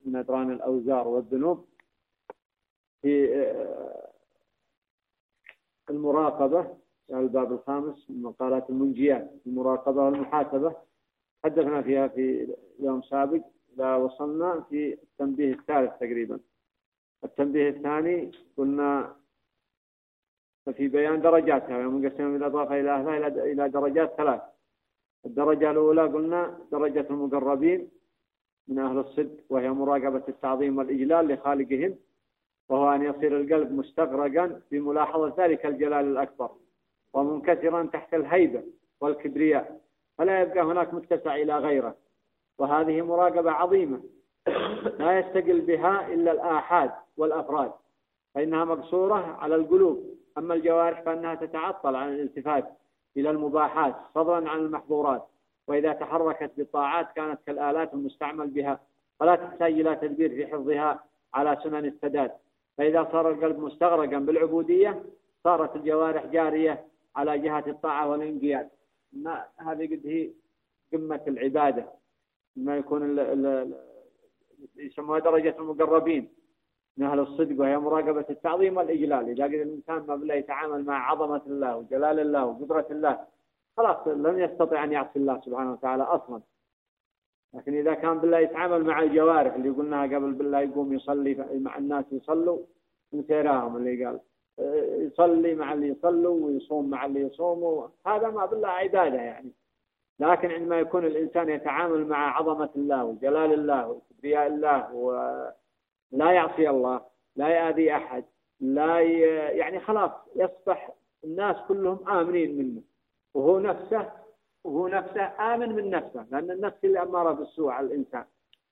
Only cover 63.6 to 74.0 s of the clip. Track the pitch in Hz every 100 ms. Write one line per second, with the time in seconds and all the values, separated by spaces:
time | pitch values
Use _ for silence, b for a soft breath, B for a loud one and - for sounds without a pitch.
63.6 | 151 - 175 170 143 139 139 160 160 165
64.6 | 160 180 208 190 - - _ _ 170 165
65.6 | 147 151 151 156 160 156 135 160 156 156
66.6 | 160 147 - _ _ 143 147 143 151 151
67.6 | 143 147 160 147 147 147 151 151 143 139
68.6 | 147 _ _ _ _ 139 156 151 - -
69.6 | 160 156 160 156 143 160 156 - _ _
70.6 | _ _ _ 160 156 147 147 127 135 151
71.6 | 147 120 - - _ _ _ _ _ 131
72.6 | 135 143 139 147 143 143 135 139 139 135
73.6 | 131 135 127 120